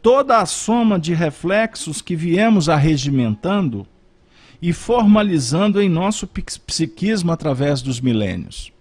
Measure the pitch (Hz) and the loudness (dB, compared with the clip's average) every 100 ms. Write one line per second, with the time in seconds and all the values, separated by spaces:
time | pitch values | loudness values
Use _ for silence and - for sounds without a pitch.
0 | 226 262 269 226 180 - - 233 226 190 | 4 2 4 2 0 -4 -2 0 2 0
1 | 156 165 160 139 170 202 220 - - 151 | -2 -2 -2 -4 -2 -2 -2 -6 -10 -10
2 | - 165 170 175 226 208 156 151 151 147 | -6 -4 0 2 4 4 4 2 2 2
3 | 139 139 117 107 170 202 165 104 98 _ | 0 0 0 -2 -2 -2 -2 -6 -12 _
4 | _ _ _ _ - - 170 165 - 240 | _ _ _ _ -20 -6 -4 -4 0 2
5 | 208 214 208 160 120 160 208 196 196 165 | 6 6 4 0 0 0 2 2 2 2
6 | 196 220 185 - - - - - 160 - | 0 -4 -8 -10 -12 -14 -10 -4 -4 -2
7 | 190 220 170 165 156 127 143 143 131 120 | -2 0 -2 -2 -2 -2 0 -2 -4 -2
8 | 127 110 101 87 - - - _ | 0 0 -2 -6 -10 -14 -16 _